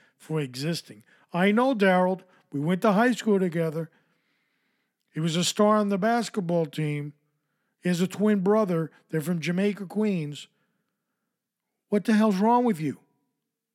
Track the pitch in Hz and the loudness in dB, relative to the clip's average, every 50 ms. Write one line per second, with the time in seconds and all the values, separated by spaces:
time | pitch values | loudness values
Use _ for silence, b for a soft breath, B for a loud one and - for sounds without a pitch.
0 | b b b b - - 156 156 147 131 123 123 139 160 170 - - - 107 104 | b b b b -10 -6 -4 -4 -4 -6 -6 -6 -6 -4 -4 -6 -8 -14 -20 -20
1 | - b b b b b - 170 185 202 208 220 254 262 277 214 202 190 185 180 | -20 b b b b b -2 0 2 2 4 2 2 2 2 2 4 4 4 4
2 | 185 180 190 185 - b b b b b - 143 143 160 185 180 175 226 190 196 | 4 2 0 -4 -8 b b b b b -6 -4 -2 -2 -2 2 2 2 4 4
3 | 233 254 240 - - 220 202 196 190 180 156 170 165 160 147 165 160 160 _ _ | 4 2 0 0 0 0 2 2 2 0 -2 -2 -4 -2 -4 -6 -8 -10 _ _
4 | _ _ _ _ _ _ _ _ _ _ _ _ _ _ _ _ _ _ _ _ | _ _ _ _ _ _ _ _ _ _ _ _ _ _ _ _ _ _ _ _
5 | _ _ _ 156 160 170 151 175 175 - - - 214 208 214 214 214 202 202 190 | _ _ _ -6 -4 -2 -2 -2 -2 -4 0 2 2 4 4 2 2 0 -2 0
6 | 180 220 233 240 220 - - 220 185 165 175 170 165 147 - - 156 151 147 147 | 0 0 0 0 -2 -4 -6 -6 -4 -2 -2 -2 -2 -2 -4 -6 -4 -4 -4 -6
7 | 143 147 - _ _ _ _ _ _ _ _ _ _ _ _ _ _ 180 180 165 | -8 -10 -14 _ _ _ _ _ _ _ _ _ _ _ _ _ _ -2 0 0
8 | 185 180 - - 202 214 214 202 180 196 208 220 220 185 180 165 165 147 b b | -2 -2 -2 -2 0 2 2 2 2 2 2 2 2 0 0 -2 -4 -4 b b
9 | b b - 160 147 156 180 170 147 160 175 180 196 208 202 175 202 170 - 202 | b b -6 -4 -2 -2 -4 -4 -4 -4 -2 0 0 -2 -2 -4 -10 -8 -4 -2
10 | 214 214 196 175 151 147 147 139 - _ _ _ _ _ _ _ _ _ _ _ | -2 0 0 -2 -4 -6 -10 -12 -16 _ _ _ _ _ _ _ _ _ _ _
11 | _ _ _ _ _ _ _ _ _ _ _ _ _ _ _ _ _ _ - 208 | _ _ _ _ _ _ _ _ _ _ _ _ _ _ _ _ _ _ -2 -2
12 | - - 220 208 220 220 202 180 208 226 240 247 247 240 214 151 156 143 110 - | 2 2 2 4 4 4 2 2 4 4 4 4 4 2 0 0 -2 -6 -6 -6
13 | _ _ _ _ _ _ _ _ _ _ _ _ _ _ _ | _ _ _ _ _ _ _ _ _ _ _ _ _ _ _